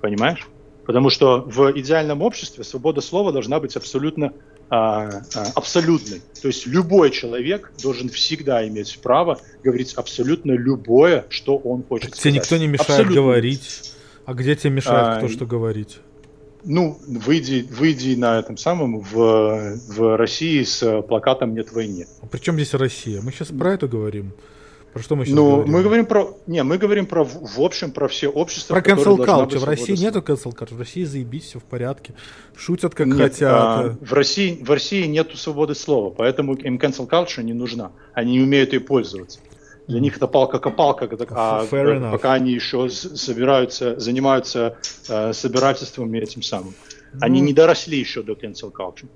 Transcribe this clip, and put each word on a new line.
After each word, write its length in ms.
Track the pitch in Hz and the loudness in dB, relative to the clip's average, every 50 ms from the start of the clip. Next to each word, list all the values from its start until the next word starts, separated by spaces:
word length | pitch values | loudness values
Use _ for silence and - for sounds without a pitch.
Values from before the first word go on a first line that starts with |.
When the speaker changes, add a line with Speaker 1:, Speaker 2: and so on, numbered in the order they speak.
Speaker 1:
Понимаешь? 460 | - 107 104 101 113 143 170 - - - - - - - - - - | -2 -2 0 2 0 0 0 -2 -8 -18 -20 -20 -20 -20 -20 -20 -6
Потому 240 | - 113 123 135 135 | 0 2 4 4 4
что 320 | 127 - 147 135 131 127 - | 4 6 6 6 6 4 2
в 260 | - 107 123 139 135 139 | -4 2 4 4 4 4
идеальном 460 | 147 131 131 160 160 156 151 147 143 170 | 0 0 0 0 0 2 0 -2 0 -2
обществе 420 | 233 - - - - - - 110 | -2 -2 -4 -14 -14 -14 -16 -16
свобода 360 | - - 135 120 156 156 143 | -12 -12 -4 -2 -2 -2 -2
слова 320 | 120 - - 185 202 190 147 | -6 -4 -2 0 0 0 0
должна 260 | 135 113 110 135 156 | -2 -2 -2 -4 -4
быть 160 | 151 127 - | -4 -4 -8
абсолютно, 560 | 117 - - - 131 139 156 156 - 151 135 - - - - - - - - | -8 -10 -6 -6 -4 -4 -4 -4 -4 -6 -6 -6 -10 -20 -20 -20 -20 -8 -2
а, 540 | 123 117 110 110 107 107 107 107 101 101 - - - | 0 0 2 2 0 -2 -4 -6 -10 -12 -12 -12 -10
а, 120 | 117 104 101 131 | -8 -8 -4 -4
абсолютной. 680 | - - - - 175 165 160 170 156 - - 101 87 - _ - - - | -4 -6 0 0 0 4 4 2 2 0 -6 -14 -14 -16 _ -20 -8 -4
То 60 | 139 | -4
есть 180 | 123 - - | -4 -4 -6
любой 440 | 123 131 175 185 165 185 196 - - | -2 0 0 0 4 6 6 6 6
человек 640 | - - - 117 113 123 123 147 190 208 - - - - - | 4 0 -6 -6 -6 -4 -4 -4 -4 -6 -6 -14 -18 -6 -4
должен 260 | 135 131 117 127 123 | -4 -4 -4 -6 -8
всегда 580 | - - - - 160 147 147 139 131 117 110 110 | -4 -2 -2 -2 -2 -4 -2 0 0 0 0 -2
иметь 300 | 107 107 104 - - - - | -4 -6 -8 -8 -12 -10 0
право 360 | 117 123 147 175 170 151 - - - - - - | 2 4 4 4 2 0 -4 -6 -20 -20 -4 -2
говорить 300 | 135 120 123 131 - - | 0 0 0 -2 -6 -6
абсолютно 580 | - 120 - - - 123 131 160 170 - 147 127 | -10 -8 -8 -4 -4 0 0 0 -2 0 0 0
любое, 720 | 123 120 131 135 117 104 - 113 127 151 175 170 135 - - | 2 2 0 -2 -2 0 4 6 8 8 8 6 2 0 -4
что 280 | - - - - 139 | -10 -8 -2 0 0
он 260 | 135 - 120 127 123 127 | 0 0 -2 -4 -4 -4
хочет 280 | - 131 113 110 - | -6 -6 -6 -6 -8
Speaker 2:
Так 80 | - - | -12 -2
тебе 140 | - 151 143 | 0 2 2
Speaker 1:
сказать. 100 | 139 - | 2 0
Speaker 2:
никто 120 | - 165 165 | 0 0 0
не 80 | 160 | 2
мешает 240 | 151 143 131 - - 147 139 | 0 0 0 2 4 4 4
Speaker 1:
Абсолютно. 220 | 135 196 180 147 135 | 4 6 4 4 6
Speaker 2:
говорить. 720 | 131 123 120 113 123 139 135 - - - - - - - - - - - - - | 6 4 4 2 0 -4 -4 -8 -14 -16 -16 -16 -18 -20 -20 -20 -20 -20 -20 -14
А 80 | - 127 | -12 -8
где 200 | 123 127 135 151 | -4 0 0 0
тебе 140 | 147 - 147 135 | 0 0 0 0
мешает, 340 | 135 131 - 120 117 117 117 | 0 0 2 4 4 4 2
Speaker 1:
А, 100 | 113 113 | 2 0
Speaker 2:
кто 100 | 113 123 | -2 -4
что 180 | 113 120 131 | -4 -6 -6
говорить? 520 | 117 120 117 113 113 107 107 104 - - - - - _ - - - - - - - - - - | -4 -4 -2 -2 -2 -4 -4 -8 -10 -14 -20 -20 -20 _ -20 -20 -20 -20 -20 -20 -20 -20 -18 -6
Speaker 1:
Ну, 340 | 190 147 175 180 156 151 - - | -2 0 2 2 0 -2 -6 -12
выйди, 600 | 143 127 117 104 127 151 165 135 127 135 127 120 - | -10 -10 -6 0 2 2 2 2 0 -2 -2 -2 -4
выйди 440 | - 110 143 165 156 127 127 131 131 | -4 0 2 2 2 2 0 0 0
на 220 | 120 123 120 117 113 | 2 2 2 2 2
этом 180 | 113 - 110 | 0 -4 -10
самом 440 | - - 160 175 175 151 127 113 110 | -6 -2 -2 -2 0 -2 -2 -4 -6
в, 800 | 101 98 104 113 117 113 110 110 107 107 110 110 107 104 101 113 123 117 | -8 -4 2 4 6 6 6 6 4 4 2 -2 -4 -8 -10 -10 -12 -12
в 280 | 101 107 113 113 110 | -2 2 2 4 4
России 460 | 110 117 113 - - 160 165 160 143 123 | 4 2 0 0 -4 -2 0 0 0 0
с 400 | - - - - 117 110 107 104 | 0 -2 0 0 0 0 0 -2
плакатом 520 | - 120 110 - 123 131 131 135 117 110 | -2 -2 0 2 0 0 0 0 -4 -4
"Нет 180 | 113 110 - 110 | -6 -8 -6 -6
войне". 340 | 117 113 107 101 90 85 - - - - | -6 -6 -6 -8 -10 -12 -16 -18 -20 -18
Speaker 2:
А 40 | |
при 120 | 113 - 127 | -12 -12 -6
чём 160 | - - 170 | -4 -2 0
здесь 180 | 156 147 - - | 0 -2 -2 0
Россия? 480 | 139 131 127 - - - 113 107 98 101 | -2 -2 -2 -4 -6 -10 -8 -8 -8 -8
Мы 100 | 123 131 | -8 -8
щас 160 | - 170 147 | -8 -10 -10
про 240 | 160 135 139 175 196 | -6 -4 -2 -2 -2
это 160 | 190 - 135 | -2 -4 -4
говорим. 440 | 120 113 107 107 104 104 98 98 95 - - - - - - - - - - - - | -4 -4 -4 -4 -6 -6 -10 -10 -14 -16 -20 -20 -20 -20 -20 -20 -20 -20 -20 -14 -12
Про 100 | 113 113 | -12 -4
что 120 | - 151 | -4 -2
мы 80 | 143 127 | -2 0
щас 100 | 120 139 | 2 4
Speaker 1:
Ну, 180 | 147 151 143 143 | 6 6 6 6
Speaker 2:
говорим? 200 | 139 107 - 151 | 4 4 4 2
Speaker 1:
мы 100 | 175 185 | 4 4
говорим 220 | 208 214 233 226 | 4 4 4 2
про, 300 | 220 220 208 190 - - - - | 4 2 2 2 0 -6 -14 -10
не, 160 | - 165 170 170 | -6 -4 -2 0
мы 120 | 135 160 | 0 0
говорим 300 | 185 214 208 208 208 190 | 0 2 2 2 2 0
про 180 | - - 165 151 | 0 0 0 0
в, 320 | 127 123 165 - 110 - | 0 -2 -12 -14 -12 -2
в 40 | 123 | 0
общем, 320 | 143 180 - - - 160 127 | 0 0 0 -2 -8 -8 -4
про 160 | - 143 127 | -2 -2 -2
все 200 | - - - 143 | -2 -2 -4 -2
общества, 460 | 143 147 170 165 - - - - 170 | 0 0 -2 -2 -4 -12 -4 0 0
Speaker 2:
Про 60 | 185 | 2
Speaker 1:
в 40 | 180 | 4
которых 220 | - 202 190 - | 4 4 4 6
Speaker 2:
cancel 100 | 208 202 | 6 6
Speaker 1:
должна 300 | 156 127 123 151 143 131 | 6 6 4 6 4 4
быть 80 | 135 139 | 2 0
Speaker 2:
culture. 40 | 135 | -2
В 60 | 127 | 0
Speaker 1:
свобода 20 | 139 | -2
Speaker 2:
России 240 | 151 - 120 - 202 | -2 -2 -2 -2 -2
Speaker 1:
слова. 60 | 175 175 220 214 | 0 0 0 -2
Speaker 2:
нету 80 | 208 | -2
cancel 340 | 156 - 147 131 - 127 117 | -2 -2 -4 -4 -4 -10 -12
culture. 200 | - 120 - 117 | -12 -14 -14 -12
В 40 | 117 | -12
России 260 | 120 - - 180 180 | -12 -10 -8 -6 -6
заебись, 400 | 156 139 139 127 117 117 156 160 | -6 -6 -8 -8 -8 -10 -12 -12
всё 140 | - - 120 | -12 -18 -18
в 20 | - | -16
порядке. 480 | _ - 123 120 127 135 - - - - - - - - - - - - | _ -8 -6 -6 -6 -6 -10 -12 -20 -20 -20 -20 -20 -20 -20 -20 -20 -20
Шутят, 380 | - - - 170 180 - 175 - | -16 -4 -4 -4 -2 -2 -4 -2
как 120 | - 156 | 0 2
Speaker 1:
Нет, 100 | 131 131 | 2 4
Speaker 2:
хотят. 340 | 143 135 135 - - 151 135 127 | 4 4 2 2 2 2 4 4
Speaker 1:
а, 440 | 117 113 113 113 113 120 117 117 117 | 4 4 4 2 2 0 -2 -4 -6
в 120 | - - 131 | -6 0 2
России, 460 | 139 143 - - 202 202 185 170 156 127 | 2 2 2 2 0 0 -2 -2 -4 0
в 80 | 117 | 0
России 340 | 147 139 - - 202 196 180 | 0 0 2 -2 -2 -2 0
нету 300 | 156 151 156 160 156 - | 0 0 0 -2 -2 -4
свободы 380 | - - 165 151 143 156 151 147 | -12 -10 -8 -2 -2 -2 -2 -2
слова, 360 | - - - 147 127 104 95 | -6 -2 0 0 0 0 -2
поэтому 440 | - - 113 123 131 - 143 139 135 | -4 0 0 0 0 0 -2 -2 -2
им 220 | 131 - 143 127 123 | -4 -4 -6 -4 -2
cancel 300 | - 143 131 - 131 120 | -2 -2 -2 -4 -4 0
culture 340 | - - 175 - - - 117 | 0 0 0 0 -4 -8 -6
не 120 | 113 117 | -6 -6
нужна. 380 | 120 123 123 117 117 107 92 - - - - _ | -6 -6 -6 -6 -8 -10 -10 -14 -20 -20 -10 _
Они 180 | 123 117 120 123 | -4 -2 2 4
не 80 | 127 131 | 4 4
умеют 300 | 135 139 139 135 131 - | 4 4 4 4 4 2
ей 80 | 127 | -4
пользоваться. 580 | 127 - 139 127 113 - 90 95 90 - - - - - - _ - _ - - - | -2 0 0 0 0 -2 -8 -14 -16 -16 -20 -20 -20 -20 -20 _ -20 _ -20 -20 -10
Для 100 | - 117 | -6 -2
Speaker 2:
Мгм. 80 | 117 135 | 0 0
Speaker 1:
них 120 | 143 - - | 0 0 -2
это 80 | 135 127 | -4 2
палка-копалка, 800 | - 139 135 127 - 123 - 147 - - 165 143 139 - 131 113 | 4 2 2 4 0 -2 -4 -4 0 2 2 2 2 0 -4 -8
как-, 240 | 117 107 120 110 110 | -8 -8 -10 -8 -4
а, 320 | 117 113 110 110 107 110 110 | -2 -2 0 0 -2 -2 -2
Speaker 2:
Fair 160 | 139 139 139 | -2 0 2
Speaker 1:
э, 120 | 143 147 135 | 2 2 0
Speaker 2:
enough. 120 | 127 113 110 | -2 -4 -4
Speaker 1:
пока 220 | 117 - 135 131 | -2 0 2 2
они 180 | 131 127 127 123 | 2 2 0 -2
ещё 360 | 120 - - - 123 127 123 | -2 -4 -4 -2 -2 -2 -2
с-, 280 | 123 - - 185 156 | -4 -8 -12 -12 -10
собираются, 840 | 135 - 135 120 113 123 131 139 131 127 123 - - 127 123 117 - | -10 -8 -6 -4 -2 2 4 4 4 2 0 -4 -4 -4 -4 -4 -4
занимаются, 800 | 117 113 123 127 135 135 135 131 - - - 127 117 117 117 - - - - - - - | -4 -4 -2 0 2 2 2 2 0 -2 -4 -2 -2 -2 -4 -6 -14 -14 -14 -14 -12 -6
э, 240 | 120 107 107 113 110 | -4 -4 -2 -2 -4
собирательством 840 | - - 131 127 127 131 139 139 - - - - - 123 113 110 | -4 -6 -2 0 2 2 2 0 0 -6 -14 -10 -10 -8 -6 -6
и 40 | 113 | -6
этим 240 | 110 104 - 120 107 | -8 -8 -10 -10 -10
самым. 320 | - - 98 92 92 95 - - - - - - - - 135 | -8 -8 -8 -10 -12 -18 -20 -20 -20 -20 -20 -20 -20 -8 -2
Они 200 | - 120 127 135 | 2 4 4 4
Speaker 2:
Ну. 60 | 139 | 4
Speaker 1:
не 60 | 147 143 | 4 6
доросли 460 | 147 160 165 165 - - - 156 139 | 6 8 6 6 2 0 -6 -4 -4
ещё 240 | 123 - - 127 107 | -4 -4 -8 -10 -8
до 100 | 107 107 | -8 -8
cancel 380 | - - 107 98 - - 104 - | -8 -8 -14 -14 -14 -16 -16 -12
culture. 360 | - 98 90 85 - - - _ | -10 -10 -10 -10 -14 -20 -20 _